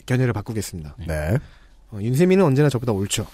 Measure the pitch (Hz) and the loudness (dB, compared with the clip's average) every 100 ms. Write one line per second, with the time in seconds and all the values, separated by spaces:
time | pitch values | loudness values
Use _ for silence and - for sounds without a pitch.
0 | - 127 123 104 113 110 - 90 76 78 | 0 0 0 -2 -4 -6 -6 -8 -12 -10
1 | 85 78 76 131 - - - - - 104 | -6 -4 0 -2 -4 -18 -20 -20 -16 -8
2 | 110 131 180 190 170 131 147 120 123 98 | -2 2 4 4 4 4 2 2 -2 -2
3 | 101 - 101 | -2 -4 -6